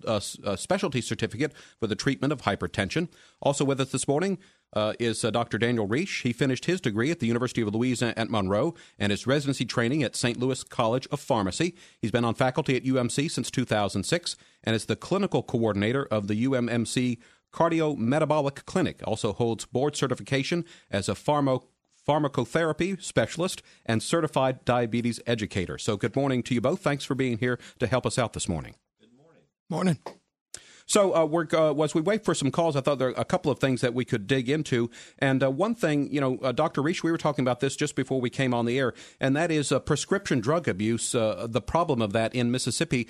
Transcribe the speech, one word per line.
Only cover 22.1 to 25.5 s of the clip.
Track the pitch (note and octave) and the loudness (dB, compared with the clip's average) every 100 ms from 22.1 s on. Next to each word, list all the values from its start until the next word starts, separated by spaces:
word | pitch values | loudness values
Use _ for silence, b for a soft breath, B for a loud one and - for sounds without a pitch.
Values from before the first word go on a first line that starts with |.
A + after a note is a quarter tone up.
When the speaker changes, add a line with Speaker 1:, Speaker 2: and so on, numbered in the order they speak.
| D3 D3 C#3+ A#2+ E3 E3 D3+ F3 F#3+ | 2 2 0 0 0 0 0 -2 -2
Speaker 1:
specialist | - - A2+ - F#3 - b b - | -2 0 0 0 -4 -4 b b -2
and | A2+ | -2
certified | - E3+ D#3 D3+ C3 B2+ | 2 0 2 2 0 0
diabetes | - B2 A#2+ A#2 A#2+ A2+ - | 0 0 2 0 -2 -2 -2
educator. | A#2 G#2 | -2 -2